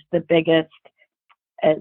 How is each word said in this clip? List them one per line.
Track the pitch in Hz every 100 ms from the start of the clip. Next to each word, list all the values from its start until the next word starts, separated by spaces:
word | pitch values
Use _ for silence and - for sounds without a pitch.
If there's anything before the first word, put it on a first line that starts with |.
| -
the | 175
biggest, | 160 170 165 160 160 _ _ _ _ _ _ _ _ -
uh, | 156 156